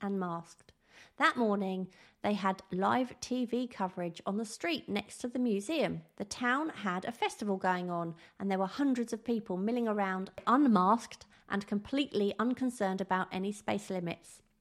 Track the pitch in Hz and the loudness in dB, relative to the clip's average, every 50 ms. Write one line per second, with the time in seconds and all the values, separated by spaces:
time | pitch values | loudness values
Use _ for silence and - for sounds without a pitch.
0 | 208 202 196 196 180 175 165 170 170 - - _ _ _ - _ _ _ - - | -4 -2 -2 -2 -2 -2 -4 -6 -8 -12 -20 _ _ _ -20 _ _ _ -20 -20
1 | - - _ - 285 320 302 254 233 214 202 202 190 190 190 185 185 - - - | -20 -10 _ 2 4 4 4 4 4 4 4 2 2 0 -2 -2 -4 -6 -10 -18
2 | - - _ _ - 208 208 185 190 190 190 - - - 185 180 196 208 233 247 | -20 -20 _ _ -2 0 0 2 2 0 0 0 -4 -6 -2 0 2 4 4 2
3 | 262 247 - - - - 247 254 247 - 240 247 254 233 - - 196 185 - 180 | 0 -2 -6 -10 -6 -4 -2 -2 -2 0 -2 -2 -2 -4 -4 -4 -4 -4 -4 -4
4 | 175 170 160 - - - 196 214 226 214 - - - 339 320 - - - 196 208 | -6 -6 -6 -6 -4 -4 -2 -2 -4 -6 -6 -6 -4 -2 -2 -2 -4 -4 -4 -4
5 | - - - - - 247 - 254 247 240 196 196 202 - 330 302 214 165 165 165 | -4 -6 -10 -10 -8 -4 -2 0 0 2 0 0 0 -2 0 0 0 0 -2 -4
6 | - - - - 208 202 - - 247 240 254 277 320 320 - - 202 190 180 185 | -10 -12 -12 -12 -10 -8 -6 -2 0 0 2 0 0 -4 -6 -4 -4 -2 -2 -2
7 | - 240 240 - 427 403 - - 226 208 196 190 190 185 185 180 180 180 175 170 | -4 -6 -4 -2 -2 -4 -2 -2 -2 -2 0 2 2 2 2 2 0 -2 -2 -2
8 | 170 170 165 - - - _ - 196 196 196 190 190 185 - - 285 277 254 247 | -4 -4 -6 -10 -16 -18 _ -6 -2 0 2 2 0 0 0 0 2 2 2 0
9 | 233 233 233 214 - - 233 220 220 - 185 180 196 220 247 247 233 220 208 208 | -2 -4 -4 -6 -2 -2 -2 -2 -2 -4 -4 -2 0 0 0 0 0 0 0 0
10 | 196 190 185 185 190 - - - - - 233 277 302 254 214 185 180 190 226 240 | 0 0 0 -2 -4 -8 -10 -4 2 4 6 6 8 8 8 8 8 6 4 4
11 | - - - - - _ - - _ - - 202 202 - 214 202 208 - 262 277 | 2 -6 -16 -18 -20 _ -20 -16 _ -4 -4 -4 -2 -2 -2 -4 -2 -2 0 0
12 | 285 262 - 208 202 202 - - 220 247 254 - 262 254 240 - 202 190 190 190 | 0 0 0 0 0 0 0 0 0 0 0 0 -2 -2 0 0 0 0 0 0
13 | 190 - 190 185 175 - 185 185 190 202 208 - - - 214 202 - - 190 185 | -2 0 0 0 0 -2 -2 -4 -2 -4 -4 -4 -2 -2 -2 -2 -2 -4 -4 -4
14 | 175 170 - - - - - - _ _ _ _ | -4 -4 -6 -8 -12 -20 -20 -20 _ _ _ _